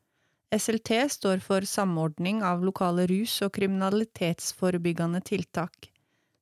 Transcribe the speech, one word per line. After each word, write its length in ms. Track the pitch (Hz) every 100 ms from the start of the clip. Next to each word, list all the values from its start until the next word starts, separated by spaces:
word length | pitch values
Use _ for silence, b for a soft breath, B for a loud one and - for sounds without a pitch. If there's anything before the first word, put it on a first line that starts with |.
| _ _ _ _ _
S 160 | 214 -
L 160 | 220
T 220 | - 226 285
står 320 | - 202 190
for 240 | - 196
samordning 800 | 196 - 196 165 160 151 175 220
av 160 | 196 175
lokale 480 | 185 - 185 175 180
rus- 320 | 190 233 -
og 160 | 202 -
kriminalitetsforebyggende 1700 | 196 190 190 202 220 - 170 170 - - 185 180 170 165 170 175
tiltak. 680 | - 196 175 - 165 - - _ _ _ _ _